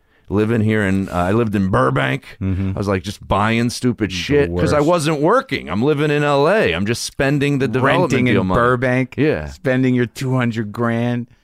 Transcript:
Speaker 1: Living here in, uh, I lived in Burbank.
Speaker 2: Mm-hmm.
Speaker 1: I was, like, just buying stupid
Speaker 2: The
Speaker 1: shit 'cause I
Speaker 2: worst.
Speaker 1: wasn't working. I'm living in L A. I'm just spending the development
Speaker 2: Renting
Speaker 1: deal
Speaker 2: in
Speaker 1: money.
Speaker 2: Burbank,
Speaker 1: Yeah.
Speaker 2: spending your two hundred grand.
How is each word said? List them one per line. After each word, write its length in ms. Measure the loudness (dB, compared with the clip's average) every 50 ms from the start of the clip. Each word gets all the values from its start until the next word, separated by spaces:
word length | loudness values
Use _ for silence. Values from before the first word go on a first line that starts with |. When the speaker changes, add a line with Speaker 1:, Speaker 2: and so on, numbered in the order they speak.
| _ _ _ _ _ -4
Speaker 1:
Living 340 | 0 0 0 2 2 2
here 200 | 2 2 2 2
in, 260 | 2 0 0 0 -2 -2
uh, 20 |
I 200 | -2 -2 0 2 2
lived 200 | 2 0 0 0
in 160 | 0 0 0
Burbank. 680 | 2 0 0 2 0 0 -2 -2 -4 -6 -8 -14 -12 -6
Speaker 2:
Mm-hmm. 300 | -4 -4 -2 -2 -2 -4 -4
Speaker 1:
I 40 | -4
was, 80 | -2 -2
like, 160 | -2 -2 -4
just 240 | -6 -10 -12 -6 -4
buying 420 | -2 0 0 0 0 0 0 -2
stupid 400 | -2 -2 -2 -2 0 0 -2 -4
Speaker 2:
The 60 | -4
Speaker 1:
shit 340 | -6 -4 0 2 2 2 0
'cause 240 | 0 0 0 2 2
I 40 | 2
Speaker 2:
worst. 80 | 2 2
Speaker 1:
wasn't 340 | 2 2 0 0 0 2
working. 480 | 2 2 2 2 0 -2 -6 -6 -6 -4
I'm 140 | -2 0 0
living 260 | 2 2 2 0 0
in 140 | 0 0 0
L 260 | 2 2 2 2 2
A. 240 | 2 2 2 0 0
I'm 140 | 0 -2 -2
just 160 | -2 -4 -6
spending 560 | -8 -4 -2 0 0 0 0 0 0 0 0
the 80 | -2 -2
development 460 | 0 0 2 2 2 2 2 2 2
Speaker 2:
Renting 120 | 2 2
Speaker 1:
deal 160 | 2 2 2
Speaker 2:
in 60 | 2 2
Speaker 1:
money. 100 | 2 2
Speaker 2:
Burbank, 540 | 2 2 2 2 0 0 0 0 0 -2 -2 0
Speaker 1:
Yeah. 280 | 0 0 0 -2 -4 -8
Speaker 2:
spending 440 | -12 -6 -2 0 0 2 2 2 2
your 140 | 2 0 -2
two 280 | -4 -6 -4 -2 0
hundred 360 | 0 0 0 -2 -2 -4 -6
grand. 560 | -4 -2 -2 0 0 0 0 -2 -2 -4 -6 -8 -14 _